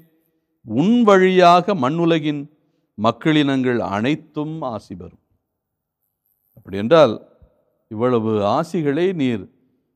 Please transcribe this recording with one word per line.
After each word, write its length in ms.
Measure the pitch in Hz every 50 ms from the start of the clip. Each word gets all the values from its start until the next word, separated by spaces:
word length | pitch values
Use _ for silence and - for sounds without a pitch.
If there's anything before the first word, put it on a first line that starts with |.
| - _ _ _ _ _ _ _ _ _ _ _ _
உன் 380 | 113 107 123 165 208 240 247 233
வழியாக 720 | 208 196 185 185 185 185 180 180 175 175 180 175 214 202
மண்ணுலகின் 760 | 170 123 135 160 170 170 165 170 165 143 151 147 143 143 - _ _ _ _ _ _ _ _ _ - 104
மக்களினங்கள் 760 | 113 117 - - 160 151 151 147 139 135 131 127 127 120 113
அனைத்தும் 840 | 92 - 98 104 113 135 156 156 - _ _ 151 147 156 160 160 151
ஆசி 320 | 127 113 101 - _ 107
பெறும்." 260 | 87 90 87 - _ _ _ _ _ _ _ _ _ _ _ _ _ _ _ _ _ _ _ _ _ _ _ _ _ _ _ _
அப்படி 200 | 117 _ - 95
என்றால், 540 | 98 104 117 160 160 147 117 104 - - _ _ _ _ _ _ _ _ _ _ _ _ _
இவ்வளவு 520 | 110 107 120 127 127 113 110 110 110 104
ஆசிகளை 720 | 101 101 117 147 165 165 - 175 151 143 139 156 180 196 190
நீர் 380 | 160 135 127 117 101 92 - _ _ _ _ _ _ _ _ _